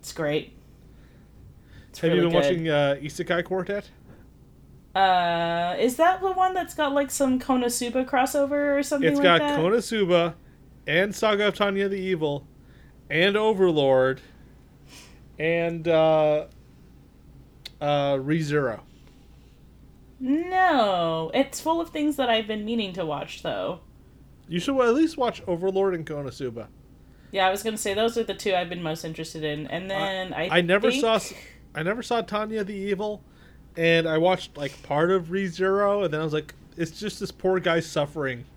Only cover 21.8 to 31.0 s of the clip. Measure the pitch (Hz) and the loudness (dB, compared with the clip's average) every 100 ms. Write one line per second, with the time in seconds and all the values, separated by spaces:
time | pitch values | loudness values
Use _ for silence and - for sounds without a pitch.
21.8 | 330 311 294 285 247 220 214 214 208 233 | -2 -2 -2 0 0 0 0 -6 -4 -4
22.8 | 202 180 165 143 - - 165 104 95 180 | -4 -4 -4 -4 -8 -8 -6 -4 -4 -6
23.8 | - - - - - - - 175 175 269 | -14 -20 -20 -20 -20 -20 -8 -6 -2 2
24.8 | 247 247 320 320 240 - - 170 190 190 | 2 4 2 0 -4 -4 -4 -2 0 2
25.8 | 196 175 156 151 139 - 131 117 104 - | 0 0 -6 -8 -8 -8 -8 -8 -14 -18
26.8 | - - - - - 190 190 202 220 214 | -20 -20 -20 -20 -8 0 0 0 -4 -6
27.8 | 214 196 226 233 220 185 214 185 175 175 | -4 0 0 0 -4 -4 -2 -2 -2 -6
28.8 | 165 160 165 160 160 160 156 147 156 170 | -6 -6 -8 -10 -10 -8 -6 -6 -6 -8
29.8 | 190 196 196 190 185 156 165 165 170 190 | -6 -4 -4 -4 -6 -6 0 2 4 2
30.8 | 226 262 | 2 0